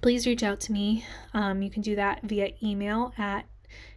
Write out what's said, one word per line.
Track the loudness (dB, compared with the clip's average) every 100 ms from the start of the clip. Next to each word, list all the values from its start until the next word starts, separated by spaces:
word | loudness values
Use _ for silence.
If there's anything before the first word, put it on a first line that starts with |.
please | 4 4 2
reach | 2
out | 0 -2
to | -2
me. | 0 2 0 -2 -14 -4
Um, | 0 2 0
you | -2
can | -2
do | 0 2
that | 2 0
via | -2 0 0 0
email | -2 0 0 0 -2 -2
at | -2 -2 -6 -18 -20 -20 -18